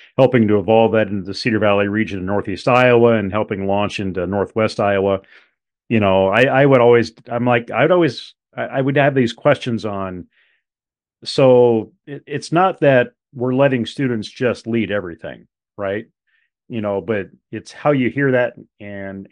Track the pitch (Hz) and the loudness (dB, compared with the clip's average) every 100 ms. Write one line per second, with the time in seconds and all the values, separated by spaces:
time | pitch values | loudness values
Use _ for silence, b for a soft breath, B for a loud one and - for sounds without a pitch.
0 | B - 131 127 107 104 92 113 110 110 | B 2 4 4 2 2 2 2 4 0
1 | 104 101 92 98 127 110 104 101 101 107 | -2 -6 -8 -8 -2 0 2 0 0 -2
2 | 98 95 92 101 95 92 - 123 127 120 | -4 -6 -4 -4 -4 -6 0 4 4 4
3 | 117 113 98 104 107 98 98 101 101 - | 4 2 -2 -4 -4 -6 -2 -2 -2 -4
4 | 98 90 90 101 92 110 110 - 104 98 | -6 -4 -4 -2 -2 -2 -2 0 0 0
5 | 98 95 b b b _ _ _ - 113 | 0 -2 b b b _ _ _ -4 0
6 | 101 95 95 107 131 131 143 131 117 120 | 2 2 2 2 2 4 4 4 6 4
7 | 117 - - 120 123 123 120 107 156 180 | 2 -8 -10 -4 0 0 -2 -2 2 2
8 | 160 - - _ _ - 117 131 135 143 | 0 -4 -16 _ _ -12 -8 -4 -2 0
9 | 139 135 117 - 147 131 127 113 104 98 | 2 2 -2 0 0 0 -2 -6 -6 -8
10 | 95 90 85 _ _ _ _ _ _ _ | -8 -10 -16 _ _ _ _ _ _ _
11 | _ _ - - 131 123 120 113 104 _ | _ _ -6 2 4 6 4 2 -2 _
12 | - 143 - 147 - 165 190 170 117 131 | -18 -18 -10 -10 -4 0 0 2 2 4
13 | 123 _ _ 135 127 131 139 127 107 - | 2 _ _ -8 -2 2 2 0 -4 -4
14 | 135 113 101 - 127 98 113 113 98 101 | -4 -4 -8 -4 -4 -4 -4 -4 -2 -4
15 | 92 80 76 65 _ _ _ - 98 104 | -6 -12 -16 -16 _ _ _ -10 -6 -6
16 | 117 _ _ _ _ _ - 117 104 98 | -10 _ _ _ _ _ -12 -8 -6 -6
17 | 90 107 92 _ _ 110 - - 151 143 | -4 -6 -8 _ _ -16 -16 -6 -2 0
18 | 120 120 139 127 120 - - _ 104 101 | -2 -2 0 0 -2 -6 -20 _ -16 -14
19 | 98 98 95 | -12 -14 -16